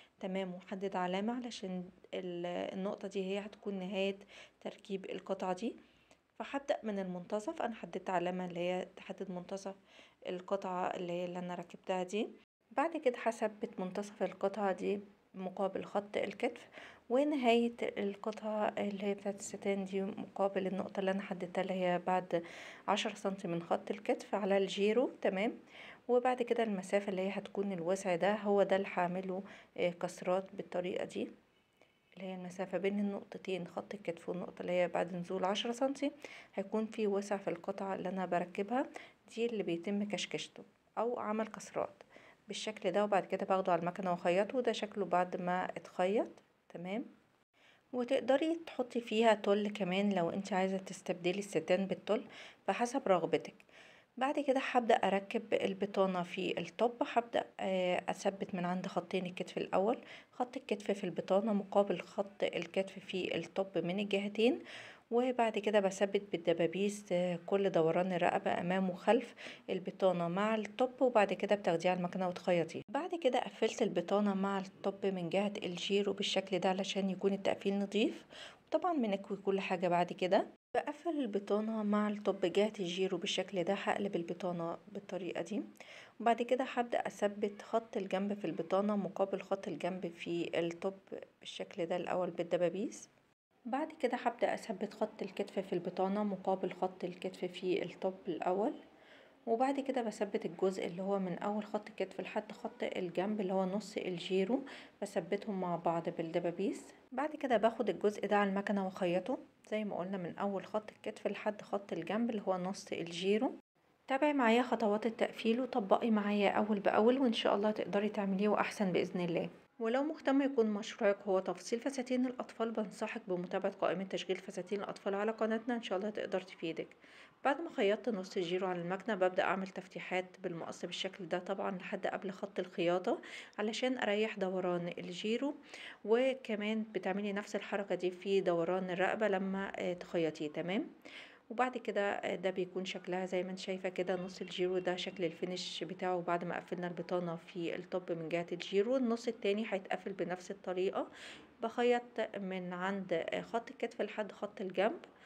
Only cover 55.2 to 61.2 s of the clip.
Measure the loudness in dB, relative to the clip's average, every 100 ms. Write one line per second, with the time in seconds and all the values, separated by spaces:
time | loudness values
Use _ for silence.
55.2 | 0 -4 0 2 2 0 0 2 4 2
56.2 | -2 -2 -2 -2 -4 2 2 2 0 0
57.2 | 2 0 -2 -4 0 2 2 2 0 -2
58.2 | -2 -2 -4 -2 0 0 -2 -2 -2 -2
59.2 | -2 -6 -6 -4 0 2 4 0 -4 -18
60.2 | -12 -6 -6 -6 -4 -2 -2 -2 -2 -4